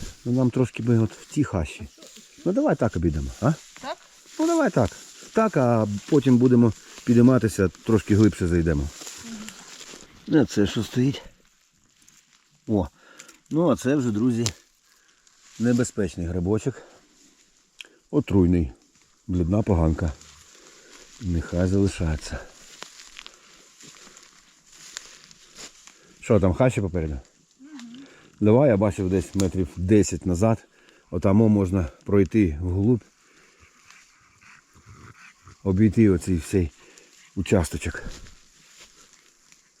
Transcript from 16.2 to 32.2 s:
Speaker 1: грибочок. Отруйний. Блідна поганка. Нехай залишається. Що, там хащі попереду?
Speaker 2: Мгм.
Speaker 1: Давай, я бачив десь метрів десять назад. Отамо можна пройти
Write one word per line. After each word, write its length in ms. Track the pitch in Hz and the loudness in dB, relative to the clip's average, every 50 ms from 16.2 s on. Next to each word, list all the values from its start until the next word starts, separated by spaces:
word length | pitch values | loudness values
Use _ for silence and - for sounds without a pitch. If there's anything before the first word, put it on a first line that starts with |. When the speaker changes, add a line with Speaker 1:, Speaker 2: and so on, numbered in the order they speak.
| 87 | -8
Speaker 1:
грибочок. 560 | 85 85 90 87 92 107 107 - 208 - - - - - _ _ _ _ _ _ _ _ _ _ _ _ _ _ _ _ - - _ _ _ _ _ | -6 -4 -4 -2 -2 -2 -2 -2 -6 -8 -10 -12 -20 -20 _ _ _ _ _ _ _ _ _ _ _ _ _ _ _ _ -20 -20 _ _ _ _ _
Отруйний. 640 | - - - - - 98 87 85 90 87 80 65 - - _ _ _ _ _ _ _ _ _ | -4 -4 -2 0 2 2 4 4 2 2 0 -4 -8 -14 _ _ _ _ _ _ _ _ _
Блідна 360 | - 92 90 85 80 98 110 | -4 -4 -2 -2 0 -2 0
поганка. 500 | 110 113 98 85 82 80 80 - 92 80 - - - - - - - - - - - - - - - - - - - - - - | 0 0 0 2 2 0 0 -2 -4 -6 -6 -8 -16 -20 -20 -20 -20 -20 -20 -20 -20 -20 -20 -20 -20 -20 -20 -20 -20 -20 -18 -12
Нехай 460 | 113 92 85 82 78 - - 87 92 | -8 -6 -4 -6 -6 -4 -2 -2 0
залишається. 720 | 92 98 98 101 95 - - 87 80 78 69 - - - - - - - - - - - - - - - - - - - - - - - _ _ - - - - _ _ - - - - - - - - - - - _ _ _ _ _ _ _ _ - - - - - - - - - - - - - _ - - - - - - - _ _ - - _ _ _ _ _ | 0 2 2 0 0 -2 -2 -4 -4 -4 -4 -8 -10 -12 -12 -14 -16 -20 -20 -20 -20 -20 -20 -20 -20 -20 -20 -20 -20 -20 -20 -20 -20 -20 _ _ -20 -20 -20 -20 _ _ -20 -20 -20 -20 -20 -20 -20 -20 -20 -20 -20 _ _ _ _ _ _ _ _ -20 -20 -20 -20 -20 -20 -20 -20 -20 -20 -20 -20 -20 _ -20 -20 -20 -20 -20 -20 -20 _ _ -20 -20 _ _ _ _ _
Що, 200 | - - 117 98 | -2 0 2 2
там 140 | 92 92 78 | 2 2 2
хащі 260 | - 127 131 - 117 | 2 0 0 0 -2
попереду? 400 | 98 87 80 87 78 78 73 67 - _ _ _ _ _ _ _ | -4 -4 -4 -6 -6 -6 -8 -10 -12 _ _ _ _ _ _ _
Speaker 2:
Мгм. 440 | 262 302 311 262 240 233 233 262 - - - - - - _ - | -20 -20 -20 -20 -18 -18 -20 -20 -20 -20 -20 -20 -20 -20 _ -2
Speaker 1:
Давай, 280 | 104 107 113 127 151 139 | 2 4 4 4 4 4
я 80 | 107 | 2
бачив 340 | 95 107 101 90 - 95 90 | 2 0 0 -2 -2 -2 -2
десь 240 | 98 95 82 - - | 0 -2 -2 -4 -4
метрів 340 | 98 98 87 80 95 92 82 - | -4 -2 -2 -2 -4 -6 -6 -6
десять 500 | 87 90 92 110 104 90 - 92 80 - | -6 0 2 4 4 2 2 -2 -6 -4
назад. 400 | 90 87 85 107 113 113 - - _ _ _ _ _ _ _ _ _ | -4 -2 0 0 0 0 -2 -6 _ _ _ _ _ _ _ _ _
Отамо 380 | - 90 - 101 98 110 113 107 | -6 -2 0 2 4 4 4 4
можна 400 | 107 101 98 87 95 98 82 78 - _ _ | 4 2 0 0 -2 -2 -4 -4 -8 _ _
пройти 540 | - 98 101 | 0 2 2